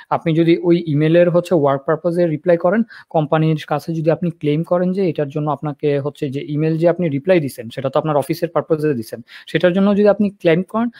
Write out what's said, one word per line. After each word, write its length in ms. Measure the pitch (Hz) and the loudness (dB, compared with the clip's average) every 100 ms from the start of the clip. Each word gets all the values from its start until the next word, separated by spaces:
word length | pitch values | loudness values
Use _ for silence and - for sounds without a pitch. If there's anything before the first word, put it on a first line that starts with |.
| - | -6
আপনি 240 | 139 170 | -4 0
যদি 240 | 160 165 170 | 2 2 2
ওই 220 | 175 170 160 | 2 0 0
ইমেইলের 440 | 147 156 170 175 | 0 4 4 4
হচ্ছে 240 | 170 175 | 2 0
ওয়ার্ক 280 | 175 139 139 | 0 2 0
পারপাজে 440 | 151 156 175 170 175 | -2 -2 -2 0 0
রিপ্লাই 300 | 151 175 170 | 0 0 2
করেন, 260 | 175 208 226 - - | 2 0 -2 -8 -6
কোম্পানির 560 | 165 151 156 160 156 - | -2 0 2 2 -2 -4
কাছে 280 | 147 - | -6 -4
যদি 160 | 165 156 | -4 -2
আপনি 200 | 151 175 | -2 -2
ক্লেম 320 | 160 147 147 | -4 -2 -2
করেন 300 | 165 175 180 | 0 0 0
যে 160 | 185 190 | -2 -2
এটার 200 | 147 147 | -2 -4
জন্য 220 | 151 151 | -4 -4
আপনাকে 500 | 143 151 143 151 143 | -4 -6 -4 -2 -2
হচ্ছে 300 | 139 - 147 | -4 -6 -8
যে 140 | 139 147 | -6 -6
ইমেইল 300 | 147 156 160 | -2 -2 2
যে 100 | 170 | 0
আপনি 200 | 170 175 | 2 -2
রিপ্লাই 320 | 139 156 180 | -2 0 0
দিছেন, 300 | 139 - 113 | 0 -8 -14
সেটা 180 | - 135 | -6 -4
তো 100 | 151 | -2
আপনার 180 | 156 147 | 0 0
অফিসের 320 | 131 156 165 | -2 -4 -4
পারপাজে 460 | 156 - 160 151 | -2 -2 -2 0
দিছেন, 260 | 127 110 113 - - - | -2 -6 -12 -16 -20 -6
সেটার 260 | 156 180 | 0 2
জন্য 240 | 180 196 202 | 2 2 4
যদি 120 | 208 | 4
আপনি 220 | 202 202 | 2 0
ক্লেম 320 | 202 170 165 | 0 2 2
করেন, 260 | 190 220 240 | 0 -4 -4